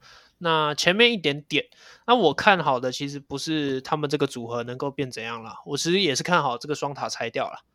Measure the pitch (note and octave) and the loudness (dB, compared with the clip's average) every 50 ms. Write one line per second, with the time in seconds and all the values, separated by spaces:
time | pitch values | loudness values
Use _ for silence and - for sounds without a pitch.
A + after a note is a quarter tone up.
0 | _ - - - - _ _ _ F3 E3 D#3+ D#3 D#3 D3 D3 - - E3+ F#3 G#3+ | _ -20 -20 -20 -20 _ _ _ -2 0 2 2 2 0 0 2 2 2 4 6
1 | A#3+ A#3 A#3+ F#3+ D#3+ D3 C#3 D3 - _ D#3 C#3 - - _ - - - - - | 4 4 4 2 0 -2 -2 -2 -4 _ -2 -2 -2 -4 _ -20 -20 -20 -20 -10
2 | _ - B3 B3 F#3+ D3+ - - - G#3+ G3 F3 D3 D3 C3 A#2+ C3 B2+ B2+ - | _ 2 4 6 6 4 4 4 4 4 4 6 4 2 0 0 0 -4 -4 -4
3 | C#3+ C#3 C#3+ C#3+ C3+ _ C#3+ C3+ - D#3+ D#3+ D#3 D3 C#3 C3+ C3 C3 - D#3+ D3+ | -8 -8 -8 -10 -10 _ -8 -8 -4 -2 -2 -2 0 -2 -2 -4 -2 -4 -2 -2
4 | D3 C#3 D3+ C#3+ C#3 C3+ - B2 A#2 A2+ A#2+ A#2+ A#2 B2 B2 B2+ C#3+ C#3+ C3+ - | -2 -2 0 0 0 -2 -2 -8 -8 -6 -6 -6 -4 -6 -6 -6 -6 -6 -4 -4
5 | C#3 B2+ - - A2 A#2 A#2 A2+ A2+ A2 - - - E3+ C#3+ C#3 - E3 F3+ G3+ | -6 -6 -6 -8 -8 -8 -8 -8 -10 -12 -16 -16 -8 -6 -4 -2 0 2 4 4
6 | G3 D3+ C3 B2 D#3 F3 F3+ E3+ C#3+ C3+ B2 A#2+ - D3 D3 - D3+ C#3+ C#3+ - | 4 2 2 0 0 2 2 2 4 2 -2 -2 -4 -6 -4 -4 -4 -6 -4 -6
7 | B2+ A2 - - A#2+ A#2 - C3+ A#2 - - - - _ | -6 -8 -6 -6 -6 -6 -4 -4 -4 -4 -6 -12 -18 _